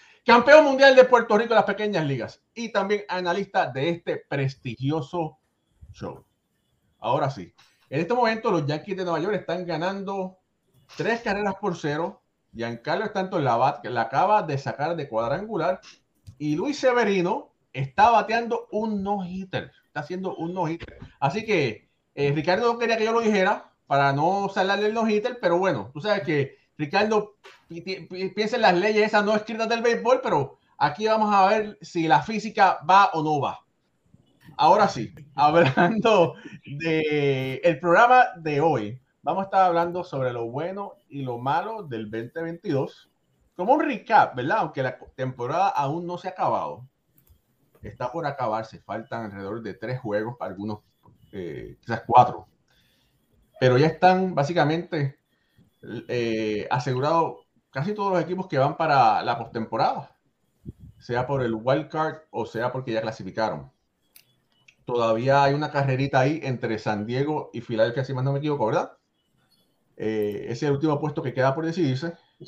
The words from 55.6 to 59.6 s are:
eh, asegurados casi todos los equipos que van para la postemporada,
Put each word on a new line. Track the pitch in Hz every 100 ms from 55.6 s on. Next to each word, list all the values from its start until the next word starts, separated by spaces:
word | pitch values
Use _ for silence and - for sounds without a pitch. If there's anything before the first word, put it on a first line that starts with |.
| _ _ - 113 -
eh, | 123 117 110 110 104 -
asegurados | 135 139 127 147 170 190 - _ _ _
casi | 131 170
todos | 208 196
los | 180
equipos | 165 185 185
que | 139
van | 139 160
para | 160 139 117 98
la | 104 117
postemporada, | 113 120